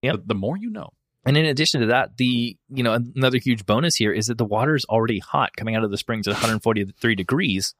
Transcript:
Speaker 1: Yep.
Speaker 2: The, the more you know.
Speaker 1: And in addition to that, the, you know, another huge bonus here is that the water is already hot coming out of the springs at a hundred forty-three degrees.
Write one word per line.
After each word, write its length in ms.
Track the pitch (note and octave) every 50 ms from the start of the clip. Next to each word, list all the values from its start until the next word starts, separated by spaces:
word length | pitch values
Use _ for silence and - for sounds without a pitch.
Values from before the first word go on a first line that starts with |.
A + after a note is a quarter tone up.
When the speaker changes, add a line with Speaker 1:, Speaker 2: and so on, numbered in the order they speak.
| -
Speaker 1:
Yep. 120 | B2+ D3
Speaker 2:
The, 80 | - E2
the 80 | F#2+ A2
more 200 | G2 F#2+ A2 D#3
you 140 | G3 G#3+ A#3+
know. 200 | G#3+ D3+ - - _ _ _ _ _ _ _
Speaker 1:
And 120 | C3+ C#3
in 80 | D3 D#3+
addition 380 | D#3 C#3+ B2+ D3+ - - C#3+ A#2
to 60 | G#2+
that, 280 | A#2 C3 C3+ - -
the, 400 | - B2+ B2 B2 A#2+ A#2 A#2+ - _ _ _
you 120 | C3+ C3+ B2
know, 120 | A#2+ A2
another 420 | A#2 A#2+ A#2+ - C3+ C3 C3 B2+
huge 300 | C3 - C3 A#2+ A2 G2
bonus 300 | - G#2 A2+ D#3 F3 -
here 160 | - A2+ G#2 F#2+
is 160 | - G#2+ G#2+
that 100 | A#2+ A2+
the 80 | A#2+
water 280 | G#2 G#2 G#2+ A#2+ C#3+ D#3
is 120 | C#3+ -
already 320 | - - A2+ A2+ A2+ A#2 G2
hot 380 | - - - C#3+ C3 - _
coming 180 | - G#2+ A2+ A2
out 100 | A2+ A2+
of 60 | G#2+
the 80 | G2 G2
springs 280 | - - A#2 A2 G2+
at 60 | G2+ G2+
a 40 |
hundred 260 | F#2+ - A2+ A2+ G#2+ -
forty-three 540 | A2+ A2+ A2 G2+ G2 G2 _ - A#2 A2
degrees. 580 | F#2+ F#2+ - C3 D3+ F#3+ C#3+ G2 F#2+ F#2+ - - _